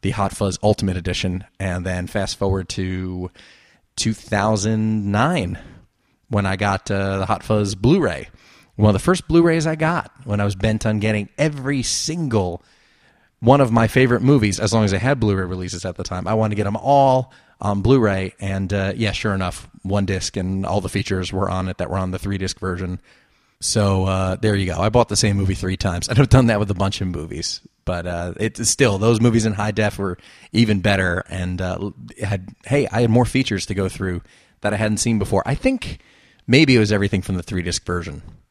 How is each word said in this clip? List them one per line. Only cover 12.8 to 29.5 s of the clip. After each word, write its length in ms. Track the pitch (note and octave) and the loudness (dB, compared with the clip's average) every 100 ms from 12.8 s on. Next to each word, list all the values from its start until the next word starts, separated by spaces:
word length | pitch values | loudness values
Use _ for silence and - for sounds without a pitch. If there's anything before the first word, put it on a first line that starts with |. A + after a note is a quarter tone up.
| _ _ _ _ _ _ | _ _ _ _ _ _
one 180 | A2 C#3 | 4 6
of 100 | C3 | 6
my 180 | A#2 A2+ | 4 2
favorite 340 | - B2+ A#2+ | 4 4 4
movies, 400 | B2 C#3+ G#2+ F#2+ | 4 4 4 0
as 120 | G#2+ | 0
long 120 | A2+ G#2+ | 2 2
as 60 | |
they 80 | F#2+ | 2
had 200 | A#2+ C#3 | 0 0
Blu-ray 240 | A2 G2 | 2 0
releases 400 | F2+ F#2 F#2 F2+ | -2 -6 -6 -8
at 140 | F#2 F2 | -8 -8
the 60 | |
time. 260 | F#2 F#2 F2+ | -8 -6 -2
I 40 | |
wanted 180 | A2 A2 | 0 0
to 40 | G#2 | 0
get 120 | G2+ | -2
'em 100 | G#2 | -2
all 560 | B2 C#3+ C3+ C3 B2+ - _ _ | 2 4 6 4 0 -12 _ _
on 220 | G#2 G2+ | -4 0
Blu-ray, 540 | G2+ C3+ A2 F#2+ F#2+ - | 4 4 4 0 -4 -8
and, 320 | G2 F#2+ F#2+ | -6 -4 -2
uh, 220 | G2+ G2 G2 | -2 -2 -2
yeah, 160 | A2 | -4
sure 220 | - A2 | -2 -2
enough, 340 | G2 F#2 - - - | -2 -4 -6 -16 -14
one 220 | F#2 G2+ G2 | -4 -2 0
disc 320 | F#2+ - - | -2 -4 -6
and 280 | F#2 F#2+ F#2+ | -4 -4 -2
all 140 | G#2 | -4
the 80 | F#2 | -2
features 460 | G2 G2 F#2+ F2+ | -6 -4 -4 -4
were 160 | F#2+ F#2+ | -4 -2
on 180 | F#2 F#2 | -2 -4
it 100 | F2+ | -6
that 120 | F2+ | -4
were 80 | F#2+ | -4
on 140 | F#2 | -4
the 80 | F#2 | -4
three-disc 380 | G2 G2 F#2 - | -4 -4 -4 -6
version. 440 | F#2+ F2+ F2+ F#2 _ _ _ _ _ _ | -6 -4 -6 -8 _ _ _ _ _ _
So, 460 | - A2+ G2+ F#2+ F#2+ | -2 2 2 2 2
uh, 300 | F#2+ F#2 F#2+ | 0 -2 0
there 160 | A2 G2+ | 0 0
you 120 | F#2 | 0
go. 120 | E2+ | 0
I 100 | G2+ | 2
bought 200 | A#2+ A#2+ | 2 2
the 60 | G#2 | 2
same 200 | A2+ G2+ | 2 2
movie 200 | G2+ F#2 | 0 -2
three 220 | F#2 F#2 | -4 -2
times, 300 | G2+ F2 E2 | -4 -4 0
and 120 | G#2+ | 4
I've 100 | C3+ | 6
done 160 | C3 A#2 | 6 6
that 140 | G#2+ | 2
with 100 | G#2 | 0
a 60 | F#2 | -2
bunch 260 | G2 - | -2 -2
of 60 | F#2+ | -6
movies. 520 | E2+ D#2+ - D#2+ - - _ - | -6 -8 -8 -8 -10 -16 _ -6
But, 200 | F2 F2 | -6 -4
uh, 280 | E2+ F2 - | -6 -6 -4
it's 300 | A2 - A2+ | -6 -2 -4
still, 300 | - B2+ G2 | 2 2 4
those 200 | A2 A2+ | 2 4
movies 280 | A#2+ A2+ | 4 4
in 60 | A2 | 2